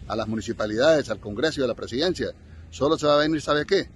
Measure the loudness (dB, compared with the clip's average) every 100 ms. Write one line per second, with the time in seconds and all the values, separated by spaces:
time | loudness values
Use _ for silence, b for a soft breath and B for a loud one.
0 | -8 -6 -4 -4 -4 -4 -2 2 4 4
1 | 2 -6 -8 -2 -2 0 -2 -2 -6 -2
2 | -2 -2 -4 -8 B B B -2 0 2
3 | 4 4 4 0 0 -2 2 0 0